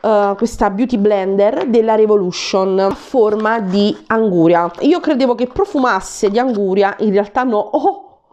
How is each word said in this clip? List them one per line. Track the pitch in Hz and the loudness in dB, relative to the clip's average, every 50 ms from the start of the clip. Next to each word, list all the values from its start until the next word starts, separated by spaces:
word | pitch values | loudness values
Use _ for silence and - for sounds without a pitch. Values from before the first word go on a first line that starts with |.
eh, | - 214 220 208 202 202 202 | 0 0 0 2 0 0 -2
questa | 196 - 233 - - 226 202 | -2 -4 -4 -2 -2 -2 -2
beauty | 196 196 254 254 254 | 0 -2 -2 -2 0
blender | 208 196 214 208 196 190 190 196 196 202 208 254 - - | 0 0 2 0 0 0 -2 0 2 2 2 2 -2 -4
della | 285 226 240 220 220 220 | 0 2 2 2 2 2
Revolution | 214 220 214 214 208 196 180 170 - - - - 196 190 190 190 190 | 2 4 4 2 2 0 -2 -6 -6 -8 -4 -2 0 0 0 0 0
a | 190 196 | 0 0
forma | 190 - - - - 262 220 214 208 208 214 214 226 233 | -2 -4 -10 -4 0 2 2 2 2 0 -2 -2 -2 -2
di | 208 185 180 202 202 208 - - - | -2 -2 0 2 2 0 0 -4 -4
anguria. | _ 226 226 220 214 180 175 160 165 170 170 170 170 - - - | _ 0 0 2 2 2 2 4 4 4 2 2 -2 -4 -2 0
Io | 285 330 349 | 0 0 2
credevo | 339 311 311 247 269 247 240 | 0 -2 0 0 0 0 0
che | 226 247 247 | -2 -2 -6
profumasse | - - 415 - - 294 254 247 214 190 - - - - - 202 | -2 -4 -4 -2 0 -2 0 0 0 -2 -4 -8 -8 -2 -2 0
di | 202 226 | 0 0
anguria, | 247 262 240 202 202 190 185 196 202 196 202 - | 0 0 -2 -2 -2 0 2 2 0 0 0 -2
in | 220 220 | -2 0
realtà | 190 202 202 202 - 262 254 | 0 0 -2 -2 -2 -4 -2
no. | 262 220 208 | 0 0 -2
Oh! | - - - 302 269 392 392 403 - - _ _ _ _ | -2 -2 -4 0 0 0 -2 -2 -12 -20 _ _ _ _